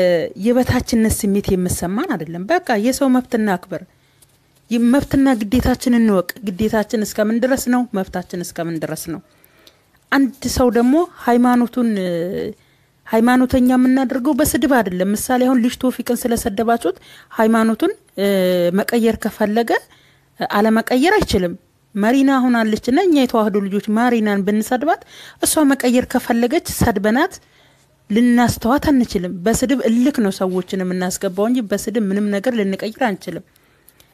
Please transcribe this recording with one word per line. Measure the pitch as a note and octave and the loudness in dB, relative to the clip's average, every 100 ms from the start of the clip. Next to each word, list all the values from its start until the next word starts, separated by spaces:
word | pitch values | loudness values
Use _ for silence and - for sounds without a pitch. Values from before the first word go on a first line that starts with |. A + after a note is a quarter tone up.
| F3+ E3+ C#3+ - | 4 2 -2 -2
የበታችነት | A3 B3 B3 B3+ - A#3 A3 | 0 2 2 -2 0 0 2
ስሜት | - G3+ G3 - | 0 0 0 0
የምሰማን | F#3 F3+ - F3 G#3 F4+ | -2 0 -4 -4 -4 -4
አይደለም። | G3+ D#3+ E3+ F#3+ | -6 -6 -10 -2
በቃ | F4+ F4+ G#3+ | -2 0 0
የሰው | A#3 B3+ C4+ | 0 0 2
መብት | B3+ B3+ | 2 0
እናክብር። | A#3 G#3+ F3+ - D#3+ F#3+ _ _ _ _ _ _ _ _ A#3 A#3 | -2 0 -2 -6 -14 -14 _ _ _ _ _ _ _ _ 0 2
መብትና | C#4 - C#4+ C4+ A#3 | 2 2 2 2 2
ግዴታችን | G#3 B3 C4 B3 C4 | 0 0 0 0 0
እንወቅ። | A#3 A3+ F#3+ F3 - | 2 4 2 0 -8
ግዴታችን | G3+ F3+ G#3+ A3 G#3 A3 | -8 -4 -2 0 -2 -4
እስከምን | G3+ - G#3+ A3+ | -4 -2 -2 0
ድረስ | B3+ B3+ - | 0 -2 0
ነው? | B3 A#3+ | -2 -2
መብታችን | G3 F#3+ F3+ F3 F3+ | -6 -6 -8 -8 -10
እስከምን | F3+ - E3 D#3+ | -10 -8 -6 -6
ድረስ | D3+ D#3 - | -8 -8 -10
ነው? | D3+ - _ _ _ - _ _ _ _ | -12 -14 _ _ _ -20 _ _ _ _
አንድ | C#4 C4 - B3 | 0 0 -2 -6
ሰው | - B3 | 0 2
ደግሞ | A#3 B3 D4+ F4 - | 2 4 2 0 -4
ሃይማኖቱን፣ | - A#3+ B3 B3 A#3+ B3+ A#3 G3+ | 0 2 4 2 0 -2 -2 -2
እ፣ | F#3 E3+ F3+ D#3+ E3 - _ _ _ _ - | -2 -4 -4 -6 -8 -12 _ _ _ _ -2
ሃይማኖተኛ | A3 A#3+ B3+ B3+ C4 B3 | 2 4 4 2 2 2
የምናደርገው | B3+ B3+ C4 C4 C4 C4 | 4 4 2 0 -2 0
በስድብ | C4 D4 C#4+ C4+ | 0 0 0 2
አይደለም። | C4 G3 F3+ F#3+ | 2 2 -2 -2
ምሳሌ | G#3+ - B3 | -2 -2 0
አሁን | B3+ C4 | 2 2
ልጅ | A#3+ - | 0 0
ቶፊቅን | B3+ A#3 - A#3+ | -4 -2 -4 -4
ስለሰደባችሁት | B3 A3+ A#3 G3 A3+ A#3 E4 - - - - | -2 -2 -2 -2 0 0 -2 -6 -14 -20 -8
ሃይማኖቱን፣ | - A3+ A3+ A3 A3 F4 A4 _ - | 0 2 2 2 0 -2 -4 _ -4
እ፣ | G3+ G3 F3+ F3+ F3 | 0 2 2 2 2
መቀየር | F#3+ - A#3+ A3+ A3 | 0 0 0 0 0
ከፈለገ፣ | G#3+ - G#3 A3 A#3 G#4 - _ _ _ _ - | -6 -2 -2 0 0 -2 -4 _ _ _ _ -10
እ፣ | - | -4
አለመቀየር | G3+ A3 A3 - B3+ E4 | 0 2 2 2 2 2
አይችልም። | G#4 - G#3+ F3 F3+ _ _ _ | 2 0 -2 -2 -6 _ _ _
መሪና | G3+ G#3+ C4+ C4+ | -2 2 4 4
አሁን | C4+ B3+ | 2 2
አለችና | A#3 A3 G#3+ - C#4+ | 2 0 -2 0 2
እኛ | F#4+ D4 | 4 2
የተዋህዶ | B3+ A#3 G#3+ G3+ | 2 2 0 0
ልጆች | G3 G3+ G#3+ | -2 -4 -2
ማሪናን | G#3+ B3 A#3 G#3+ G3+ | 0 2 0 0 0
ብንሰድባት | F#3+ G#3+ G#3+ B3+ D4 - - - - - | 0 -2 -2 -2 -2 -2 -6 -20 -20 -6
እሷ | E4+ D#4+ | -2 2
መቀየር | C#4 C4+ B3+ B3 B3 | 2 2 2 0 0
ከፈለገች | B3 - A#3 A#3 E4+ - | -4 -2 0 0 -2 -4
ሰድበናት | - A#3+ G3+ G#3+ B3 F#4 - _ _ _ _ _ _ - | -2 0 0 0 0 -2 -6 _ _ _ _ _ _ -4
ልናስተዋት | G#3 B3 A#3+ A#3 - A3 C#4+ D#4 | 2 4 4 2 0 0 0 2
አንችልም። | C4+ A#3 F#3+ F3+ F3+ | 2 0 -2 -6 -4
በስድብ | G3 A3+ B3+ C4 | -2 0 0 0
እልክ | A3+ A#3 B3+ C4+ | 2 2 2 2
ነው | G3+ | -2
ሰዎችን | F#3+ F#3+ F3+ F3+ F#3+ | -2 -2 -2 -4 -6
የምናስገባው | F#3 F3+ F3+ - G3 F#3 A3 | -4 -2 -4 -4 -6 -2 0
እንጂ | B3+ | 0
በስድብ | G3+ G3 A3+ A3 | -2 -4 -4 -2
ምንም | G3 G3 G#3 | -2 -2 -2
ነገር | G3+ A3+ | -2 -2
ልንቀይር | A#3 G3 F#3+ A3 - | -2 -2 -4 -8 -4
አንችልም። | B3 F#3 - E3 - _ _ _ _ _ _ | -4 -4 -8 -12 -14 _ _ _ _ _ _